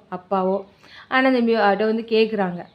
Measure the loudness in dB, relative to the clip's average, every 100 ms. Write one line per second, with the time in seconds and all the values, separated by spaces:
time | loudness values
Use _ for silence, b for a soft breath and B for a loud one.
0 | -12 -14 -4 -2 0 -2 -6 B B B
1 | B 0 2 2 2 2 2 2 0 -2
2 | -2 0 0 0 -4 -4 -12